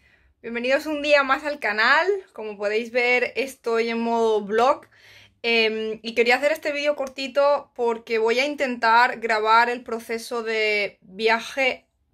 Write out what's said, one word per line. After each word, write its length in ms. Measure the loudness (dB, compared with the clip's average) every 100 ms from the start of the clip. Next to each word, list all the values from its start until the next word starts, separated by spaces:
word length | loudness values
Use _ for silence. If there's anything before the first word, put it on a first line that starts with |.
| _ _ _ _
Bienvenidos 460 | -10 -6 0 0 0
un 160 | -4
día 180 | 2 2
más 220 | 2 -2
al 160 | -2 -4
canal. 480 | -4 0 2 4 2 -2 -6
Como 240 | -14 -12 -4
podéis 340 | -2 -2 -2
ver, 420 | 0 2 2 0 -4
estoy 540 | -6 -6 -4 -2 0
en 100 | -2
modo 420 | -2 0 2 0
vlog. 460 | 0 2 2 0 -6 _ -20 -20 -20 _
Em, 560 | -2 2 2 -2 -6 -8
y 140 | -6 0
quería 220 | 2 2
hacer 140 | 2
este 200 | -2 -4
vídeo 240 | -2 -2 -2
cortito 760 | -6 -8 -4 2 2 2 -4 -4
porque 420 | -4 -4 -4 -2
voy 220 | 0 0
a 80 | 0
intentar 720 | -2 -4 0 4 4 4 0
grabar 500 | -2 0 4 4 4
el 140 | -2
proceso 580 | -8 -10 -6 -8 -6 -8
de 560 | -4 0 0 0 -2 -8
viaje, 840 | -18 -2 0 0 -2 -2 -2 -2 _ _ _